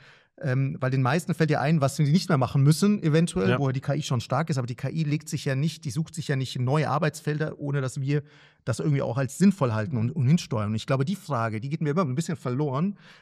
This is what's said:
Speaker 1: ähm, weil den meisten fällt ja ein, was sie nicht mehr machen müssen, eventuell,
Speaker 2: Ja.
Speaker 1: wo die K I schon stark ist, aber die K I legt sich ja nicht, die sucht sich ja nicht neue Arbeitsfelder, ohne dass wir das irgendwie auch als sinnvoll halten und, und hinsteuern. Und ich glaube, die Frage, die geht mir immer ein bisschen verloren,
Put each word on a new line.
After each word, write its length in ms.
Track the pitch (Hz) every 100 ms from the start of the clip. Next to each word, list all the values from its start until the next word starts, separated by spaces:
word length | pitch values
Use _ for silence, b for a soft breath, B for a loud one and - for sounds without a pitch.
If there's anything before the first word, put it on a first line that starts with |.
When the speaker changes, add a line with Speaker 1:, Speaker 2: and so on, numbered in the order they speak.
| B B B -
Speaker 1:
ähm, 340 | 127 131 135 170
weil 100 | 131
den 120 | 135
meisten 300 | 123 170 - 160
fällt 160 | 160
ja 100 | 143
ein, 180 | 139 165
was 160 | 135 -
sie 80 |
nicht 240 | 143 156 -
mehr 100 | 147
machen 240 | 123 143
müssen, 380 | 143 160 202 208
eventuell, 500 | 160 160 170 185 190
Speaker 2:
Ja. 80 | 180
Speaker 1:
wo 100 | 135
die 80 | 131
K 120 | -
I 80 | 143
schon 160 | - 123
stark 300 | - 131 165
ist, 80 | 135
aber 100 | 123
die 80 | 123
K 140 | -
I 140 | 160
legt 260 | 151 151 -
sich 160 | 156 143
ja 100 | 131
nicht, 300 | 156 - 143
die 60 |
sucht 220 | 123 156 -
sich 120 | -
ja 80 | 135
nicht 240 | 127 131
neue 300 | 127 156 120
Arbeitsfelder, 720 | 143 156 - 151 147 156 -
ohne 200 | 143 139
dass 200 | 131 143
wir 220 | 135 147 143 B B B -
das 140 | 117
irgendwie 240 | 160 139
auch 140 | 127 117
als 200 | 131 -
sinnvoll 340 | 196 - 127
halten 220 | 110 107 123
und, 160 | 117
und 160 | - 123
hinsteuern. 420 | 170 - 113 104
Und 40 | 110
ich 120 | -
glaube, 180 | 135 139
die 100 | 202
Frage, 460 | - 123 113 107
die 80 | 139
geht 120 | 160
mir 100 | 147
immer 100 | 160
ein 120 | 165 127
bisschen 200 | 165 143
verloren, 640 | 127 123 151 127 196 202 B B